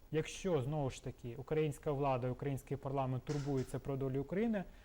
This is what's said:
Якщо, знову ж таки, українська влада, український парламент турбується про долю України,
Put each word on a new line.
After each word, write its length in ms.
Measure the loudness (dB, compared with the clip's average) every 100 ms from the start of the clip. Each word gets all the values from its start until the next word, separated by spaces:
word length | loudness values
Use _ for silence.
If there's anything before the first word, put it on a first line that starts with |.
| -4
Якщо, 500 | -2 -2 -2 2 2
знову 280 | 2 0 0
ж 140 | -2
таки, 320 | -8 -8 -8 -6
українська 560 | 0 2 2 0 0
влада, 380 | 2 2 2 0
український 480 | 0 0 -2 -2 -4
парламент 460 | -2 0 2 0
турбується 560 | 0 -2 2 0 0 -2
про 160 | -2 0
долю 260 | 0 0
України, 420 | 0 2 2 2 -2 -10